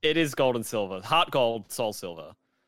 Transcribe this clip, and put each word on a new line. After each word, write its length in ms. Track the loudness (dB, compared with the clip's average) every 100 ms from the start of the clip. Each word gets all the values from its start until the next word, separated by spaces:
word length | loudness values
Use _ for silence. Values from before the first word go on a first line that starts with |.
It 160 | 2 2
is 180 | 2 2
Gold 200 | 2 2
and 80 | -2
Silver. 340 | -4 -4 -6
Heart 300 | 0 2 2
Gold, 400 | 2 2 0 -6
Soul 220 | -4 -4
Silver. 400 | -4 -10 -12 -14 -20 _ _